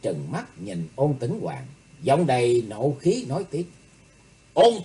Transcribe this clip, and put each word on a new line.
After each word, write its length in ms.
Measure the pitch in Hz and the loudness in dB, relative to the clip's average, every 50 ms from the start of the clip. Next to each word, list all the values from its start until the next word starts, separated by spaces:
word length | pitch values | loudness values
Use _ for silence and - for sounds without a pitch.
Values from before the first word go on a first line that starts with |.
trừng 260 | - 107 87 73 71 - | -6 -6 -4 -6 -6 -6
mắt 140 | 170 202 240 - - 156 | -8 -8 -8 -10 -14 -14
nhìn 280 | 180 202 185 170 - - - | -12 -10 -8 -8 -8 -8 -4
Ôn 180 | - 139 147 139 127 | -2 0 0 0 0
Tĩnh 200 | 127 117 196 226 | -2 -4 -4 -4
Hoàng, 240 | - 160 143 131 - - - - _ _ - - | -6 -8 -8 -10 -12 -16 -18 -20 _ _ -18 -4
giọng 260 | - 131 139 170 175 139 | 0 2 2 4 4 2
đầy 360 | 127 123 120 120 120 120 113 104 | 2 2 4 4 4 2 2 -2
nộ 280 | 104 107 123 147 139 - | -4 -2 -2 -2 -2 0
khí 260 | - 170 220 254 233 - | 0 0 0 0 -2 -4
nói 140 | 135 185 196 - | -6 -6 -6 -6
tiếp: 140 | - 160 175 - - - _ _ _ _ _ _ _ _ _ _ _ _ _ _ - | -6 -8 -8 -8 -12 -20 _ _ _ _ _ _ _ _ _ _ _ _ _ _ 2
"Ôn 200 | 160 208 233 233 202 175 | 6 6 6 6 4 4